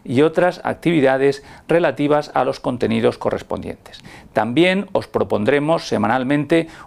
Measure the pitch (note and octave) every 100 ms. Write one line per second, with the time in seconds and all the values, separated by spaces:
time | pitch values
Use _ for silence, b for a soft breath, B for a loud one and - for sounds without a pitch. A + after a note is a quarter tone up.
0 | - B2 D#3 D#3+ F3 E3+ - A#2+ E3 E3
1 | C3 C3+ C#3 C#3 B B B E3 E3+ B2+
2 | C#3+ D3 D3 - C3 C3 D3 B2 G#2+ A2+
3 | A#2+ - - G#2 - F#2 F2+ - - -
4 | - B B - A2 B2 F3+ F#3+ G3 -
5 | A2+ - G2+ G#2 G#2 C#3+ D3 E3 - G#2+
6 | G#2 B2+ B2+ D3 C#3+ E3 D#3+ B